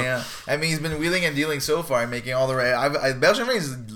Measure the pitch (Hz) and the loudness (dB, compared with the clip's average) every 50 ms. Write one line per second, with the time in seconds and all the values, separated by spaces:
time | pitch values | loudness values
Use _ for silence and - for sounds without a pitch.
0 | 127 127 127 120 117 - - - - - 139 151 156 165 160 151 147 160 156 151 | 2 0 -2 -2 -4 -8 -12 -12 -4 -4 -2 0 0 -2 -2 -2 -2 -4 -4 -2
1 | 156 170 180 185 175 156 147 139 151 160 147 143 - - 151 170 165 - 131 120 | -2 0 0 2 0 0 0 0 0 0 0 -2 0 0 0 0 0 0 0 0
2 | 117 120 120 120 117 127 127 131 135 131 131 131 123 123 127 120 135 147 147 147 | 0 0 -4 -6 -4 -2 0 2 2 2 2 2 2 2 2 2 2 2 0 2
3 | 135 135 131 123 151 175 208 262 233 247 254 208 156 139 127 123 117 107 107 | 0 0 0 4 4 4 4 4 2 0 0 -2 -2 -4 -6 -8 -10 -12 -12